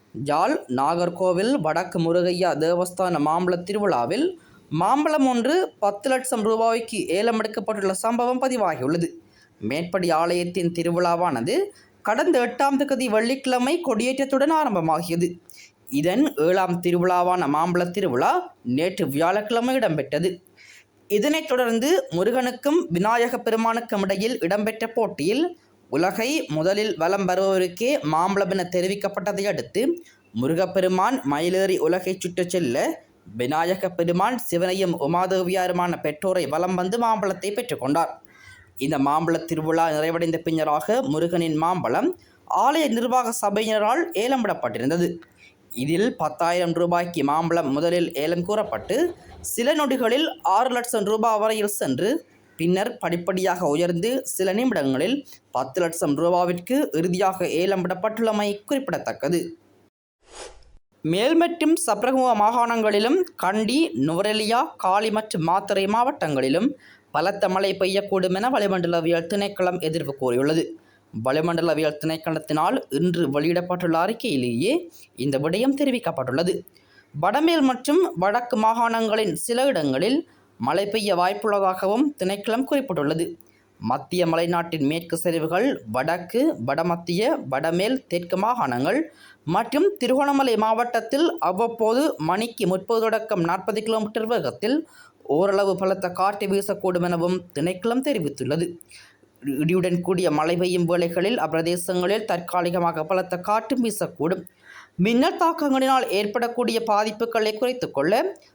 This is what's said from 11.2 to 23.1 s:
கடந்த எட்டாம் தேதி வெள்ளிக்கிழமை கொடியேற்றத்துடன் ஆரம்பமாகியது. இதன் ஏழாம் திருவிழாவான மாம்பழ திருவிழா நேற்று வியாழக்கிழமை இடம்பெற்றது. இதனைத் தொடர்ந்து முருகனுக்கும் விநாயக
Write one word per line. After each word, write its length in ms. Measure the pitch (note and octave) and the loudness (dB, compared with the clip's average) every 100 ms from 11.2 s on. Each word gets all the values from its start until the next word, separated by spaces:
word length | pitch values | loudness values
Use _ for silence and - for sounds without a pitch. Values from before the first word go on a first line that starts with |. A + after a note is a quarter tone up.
| F3+ B2+ B2+ D4 G4+ - - _ | 0 -2 0 -2 -2 -8 -20 _
கடந்த 460 | - A3 E4 C#4 A#3+ | -2 0 2 2 2
எட்டாம் 380 | - C#4 C4+ C#4+ | 0 2 2 0
தேதி 240 | B3+ B3+ | 0 2
வெள்ளிக்கிழமை 720 | G#3+ A#3 C4+ C4 B3 B3+ F4 | 2 2 0 0 0 2 0
கொடியேற்றத்துடன் 720 | C#4 G#3+ A#3+ C4 C4+ C4 C#4+ D#4+ | 0 0 0 0 0 2 2 2
ஆரம்பமாகியது. 760 | C#4+ F#3+ D#3+ D#3+ F3 E3+ E3+ F3 - - - _ - | 2 0 0 0 0 0 -2 -4 -18 -20 -20 _ -6
இதன் 440 | C#3 E3 G#3 D4+ - | -2 0 2 2 2
ஏழாம் 460 | D#3+ F#3+ F#3 F3 | 2 4 2 0
திருவிழாவான 640 | F3+ F3 F3+ F3+ F3+ F3+ C#3+ | 0 2 2 2 2 2 2
மாம்பழ 440 | D3+ F3 F3 F3 | 2 2 2 0
திருவிழா 640 | F#3+ F#3+ B2 F#3 F4+ F4+ - | -2 0 2 2 2 -2 -10
நேற்று 440 | A#2+ B2+ F3 F#3+ D3+ | -4 -2 -2 -2 -4
வியாழக்கிழமை 680 | C#3 E3 G3+ G#3 A#3 B3 C4 | 0 2 0 0 -2 0 0
இடம்பெற்றது. 640 | G#3+ D3+ - D3 F3+ F3+ _ _ - - _ _ - | 0 -2 -4 -2 -2 -4 _ _ -20 -20 _ _ -2
இதனைத் 400 | G#3 D4 D#4 D#4 | 0 2 0 0
தொடர்ந்து 600 | B3+ A#3+ A3+ C4+ F#4 - | 0 0 0 2 2 0
முருகனுக்கும் 800 | E3 G3 B3+ B3 B3 C#4+ E4 E3 | 0 2 2 0 -2 2 2 2
விநாயக 480 | E3+ G#3 | 0 2